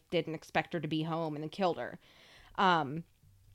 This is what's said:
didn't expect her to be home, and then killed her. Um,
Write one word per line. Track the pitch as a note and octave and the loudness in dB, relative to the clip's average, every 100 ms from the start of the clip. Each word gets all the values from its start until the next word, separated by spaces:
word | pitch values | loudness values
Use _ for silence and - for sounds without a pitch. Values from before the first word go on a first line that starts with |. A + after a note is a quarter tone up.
| - | -2
didn't | F3 E3 D#3 | -2 -2 -6
expect | - E3 - | -4 -2 -2
her | F3 | -4
to | D3+ | -2
be | D#3 | -2
home, | E3 E3 D#3+ D3 | 0 -2 -2 -4
and | |
then | D#3 | -6
killed | - F#3 C3 | 0 0 0
her. | A#2+ - - - - - - - | -6 -10 -20 -20 -20 -20 -10 2
Um, | F#3+ E3+ C#3 D#3 - _ - - - | 6 6 2 -4 -10 _ -20 -20 -20